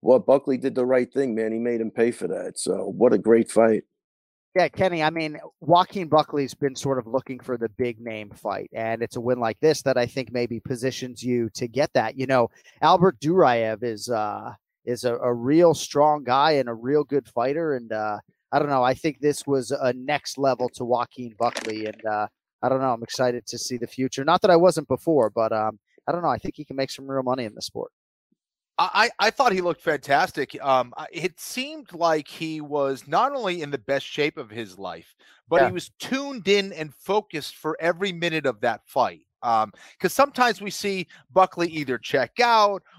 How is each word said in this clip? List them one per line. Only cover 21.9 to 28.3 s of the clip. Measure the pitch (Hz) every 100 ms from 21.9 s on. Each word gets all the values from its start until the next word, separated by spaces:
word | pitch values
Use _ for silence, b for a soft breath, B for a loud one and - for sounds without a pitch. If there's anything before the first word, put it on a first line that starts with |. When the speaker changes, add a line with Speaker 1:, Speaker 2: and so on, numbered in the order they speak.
| 107
Speaker 2:
uh, | 110 107 104 _ _ _
I | 127
don't | 131
know, | 131
I'm | 117
excited | 117 - 127 123 -
to | 120
see | - 123
the | 117
future. | - 131 -
Not | 139 180
that | -
I | 170
wasn't | 180 165 147
before, | 131 - 151 110
but, | 113 110
um, | 110 110 107 _ _ -
I |
don't | 165
know, | 165
I | 120
think | - -
he |
can | 151
make | 135 135
some | - 135
real | 135
money | 127 131
in | 113
the | -
sport. | - - - _ _ _ _